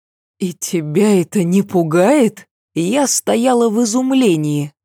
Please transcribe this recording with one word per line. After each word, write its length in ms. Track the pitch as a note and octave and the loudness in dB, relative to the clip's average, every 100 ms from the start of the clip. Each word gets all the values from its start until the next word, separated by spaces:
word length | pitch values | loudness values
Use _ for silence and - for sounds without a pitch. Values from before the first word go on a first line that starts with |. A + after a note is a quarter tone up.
| _ _ _ _ | _ _ _ _
«И 140 | F#3 | -8
тебя 680 | - - F3 D3+ D3+ G#3+ F#3+ | -8 -6 -6 -2 0 2 2
это 220 | D#3+ G#3+ | 0 -2
не 180 | E3+ F#3+ | 0 0
пугает?» 840 | G3 F3+ E3 E3+ F#3+ D4 A3 - - _ _ D#3+ | 0 -2 0 2 2 4 2 -2 -14 _ _ -6
Я 300 | F3 C4+ B3+ | -2 -2 -2
стояла 600 | - - A3 B3+ A#3+ A#3 | -2 -2 0 0 2 0
в 120 | G#3+ | 0
изумлении. 920 | A#3 B3 C4 C4+ A#3 D#3+ D3+ D3 D3 - | 0 0 0 2 2 2 0 -2 -4 -10